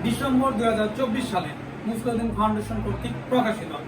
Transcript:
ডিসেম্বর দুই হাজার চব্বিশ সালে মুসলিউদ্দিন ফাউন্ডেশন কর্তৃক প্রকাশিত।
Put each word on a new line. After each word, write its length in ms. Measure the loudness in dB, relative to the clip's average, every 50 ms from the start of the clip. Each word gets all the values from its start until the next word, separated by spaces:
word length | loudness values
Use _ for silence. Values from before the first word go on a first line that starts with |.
| 2
ডিসেম্বর 500 | 0 0 2 2 2 4 4 4 4 2
দুই 140 | 2 2
হাজার 200 | 2 4 2 2 0 2
চব্বিশ 340 | 0 0 0 0 -2 -2 0
সালে 160 | -2 -2 -2 -2 -8 -10 -10 -10 -10 -6 -6
মুসলিউদ্দিন 460 | -4 -4 -2 -2 0 0 0 0 0 0
ফাউন্ডেশন 400 | 2 2 2 2 0 -2 -2 -4 -2 -2
কর্তৃক 260 | -2 -2 -2 -4 -4 -4 -6 -2 2
প্রকাশিত। 460 | 2 4 4 4 0 -2 -4 -8 -8 -10 -10